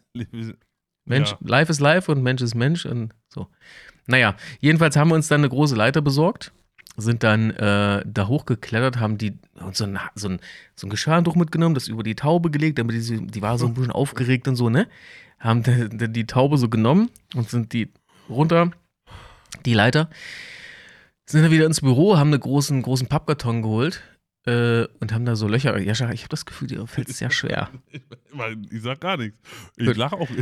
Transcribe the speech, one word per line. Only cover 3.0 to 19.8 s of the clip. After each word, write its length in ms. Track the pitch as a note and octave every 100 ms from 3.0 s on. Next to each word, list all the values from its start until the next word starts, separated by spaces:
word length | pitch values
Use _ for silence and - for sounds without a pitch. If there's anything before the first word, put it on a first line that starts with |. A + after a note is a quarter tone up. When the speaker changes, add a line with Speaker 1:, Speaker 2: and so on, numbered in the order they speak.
| A2+ - _
Speaker 2:
so. 200 | - F#2+ _ - - - _ -
Naja, 300 | B2+ A2+ F#2+ - -
jedenfalls 360 | C#3 D#3+ D#3+ D3
haben 140 | D#3
wir 60 | D#3+
uns 120 | D3+
dann 140 | D3
eine 80 | D3
große 260 | C3 D3 A#2
Leiter 260 | A2+ D#3+
besorgt, 520 | D3 C3+ E3 - - _ _ _ - -
sind 280 | A2 A#2
dann, 260 | A2+ G#2+ A2
äh, 520 | - G#2 G2+ G2+ G2+ -
da 220 | G#2+ G2+
hochgeklettert, 720 | D3 - A#2+ - A2+ C3 B2
haben 180 | G#2+ G#2+
die, 200 | G#2+ - _ -
und 200 | F2+ F#2+
so 80 | G2+
ein, 120 | G2 - -
so 140 | G2+
ein, 100 | F2+ - - - -
so 100 | G2+
ein 40 |
Geschirrhandtuch 440 | G#2 - E3 E3+ E3
mitgenommen, 380 | E3 E3 E3 C#3+
das 120 | -
über 160 | A2+
die 100 | A2 G#2+
Taube 360 | C#3+ E3+ E3+
gelegt, 260 | D3 D#3 C3
damit 180 | A#2 A#2
die, 300 | A2+ A2+ -
die 160 | G#2+
war 160 | G#2 A#2+
so 80 | A#2+
ein 80 |
bisschen 180 | A#2 B2
Speaker 1:
<laughs> 0 |
Speaker 2:
aufgeregt 560 | - C#3 - B2 B2+ C3+
und 80 | B2+
so, 140 | A#2
ne? 180 | A#2+ A#3 - - - - _
Haben 240 | A#2 A#2
die, 260 | A2+ A#2+ A2
die, 200 | G#2+ A#2
die 140 | A2+ A2+
Taube 300 | B2+ C#3 D3
so 120 | A#2+
genommen 400 | A2 A2 E3+ A#3 - _ B2+
und 140 | A2
sind 240 | A#2+ A2+
die 160 | A#2 G2+ _ _ _ -
runter, 420 | A#2 D#3+ E3+ F3 - _ _ _ - - - _ - -
die 80 |
Leiter, 360 | A2+